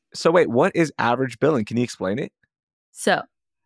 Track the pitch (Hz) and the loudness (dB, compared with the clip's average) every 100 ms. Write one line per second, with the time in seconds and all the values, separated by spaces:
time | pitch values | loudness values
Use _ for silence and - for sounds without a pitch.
0 | _ - 165 175 147 117 185 170 160 - | _ -4 2 4 4 2 2 2 -2 0
1 | 113 123 135 - 135 131 104 117 123 - | -2 0 -4 -2 0 0 -2 -2 -4 -4
2 | 92 113 - _ _ _ _ _ _ - | -4 -4 -6 _ _ _ _ _ _ -6
3 | 214 180 - _ _ _ | -2 -2 -4 _ _ _